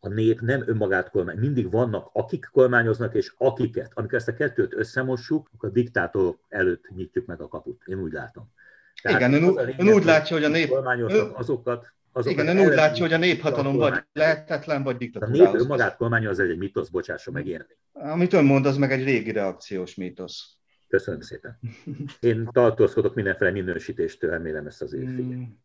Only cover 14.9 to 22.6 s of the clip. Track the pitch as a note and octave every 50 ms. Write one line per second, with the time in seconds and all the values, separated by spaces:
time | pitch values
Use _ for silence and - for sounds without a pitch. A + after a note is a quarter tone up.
14.9 | B2 B2 B2 A#2+ - - G#2+ G#2+ B2 D3 F3 - - D#3+ B2+ C3+ D3 B2 A#2 G2
15.9 | - - A#2+ A2+ A#2 A2+ A2 G#2+ G2 F2 G2+ F2+ E2+ E2+ F#2+ G2 _ G#2 D#2 -
16.9 | E2+ F2+ E2 - E2 D2+ - - E2+ E2+ E2+ F#2 F2 D#2 - _ _ _ _ _
17.9 | _ - - D3 D#3 E3+ F3 F3+ F#3+ F#3 D3 C#3 C#3 C3+ C3 C#3+ C3+ C#3 C#3 B2+
18.9 | C3+ C3 C3 C3+ C3+ A#2 G#2 A2 G#2+ G#2+ G2+ F#2+ F2+ - - - G2+ F#2+ F#2 F2
19.9 | - - F#2 F2+ F2 - F#2 D#2+ - - - - _ _ _ _ _ _ _ _
20.9 | - F#2+ - - F2+ D2 D2+ - - - _ - A#2 _ - A2+ A2 - - E3+
21.9 | C#3 - C3 C#3 - _ - A#2+ A2+ A2 A#2 A2 - B2+